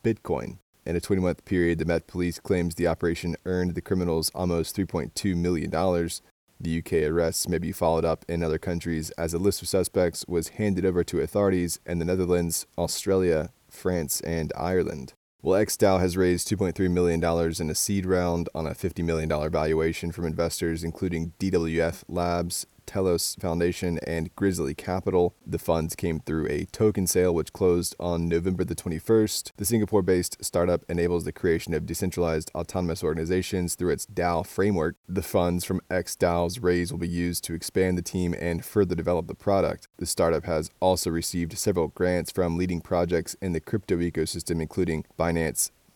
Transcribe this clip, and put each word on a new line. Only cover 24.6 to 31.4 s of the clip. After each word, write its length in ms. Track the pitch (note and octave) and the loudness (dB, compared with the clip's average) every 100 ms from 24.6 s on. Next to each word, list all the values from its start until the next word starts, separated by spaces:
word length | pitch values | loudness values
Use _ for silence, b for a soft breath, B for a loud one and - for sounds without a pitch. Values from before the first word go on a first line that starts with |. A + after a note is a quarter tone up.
| C#2 | -2
Capital. 600 | D2+ - F#2 G2+ F#2 F2 - - | -4 -4 -2 2 4 2 0 -8
The 140 | D#2 | -4
funds 360 | - E2 D#2+ - | 0 0 0 -2
came 240 | F2 D#2 | -2 -2
through 280 | - D#2+ D2+ | -2 -2 -2
a 180 | D2+ F2 | -2 -4
token 400 | - G#2+ G2+ F2+ | 2 2 2 0
sale, 300 | F#2 F2+ E2+ | 4 4 2
which 180 | D#2 | -2
closed 420 | - F#2 F2 E2+ - | 2 4 4 0 -4
on 280 | F2 E2+ E2+ | -2 0 0
November 360 | E2 F#2 F2+ | 0 0 -2
the 100 | E2 | -2
twenty-first. 800 | E2+ F2+ D#2+ - A2+ G#2+ - - - | -4 -4 -4 2 4 4 -2 -8 -6
The 80 | F#2+ | 0
Singapore-based 800 | A#2 G2+ G#2+ F2+ F2+ E2+ - | 0 2 2 4 2 0 -6
startup 400 | - F2 F2+ E2+ - | -4 0 2 0 -2
enables 340 | F2 E2+ F2 | -2 0 0
the 80 | E2+ | -2
creation 440 | - | -2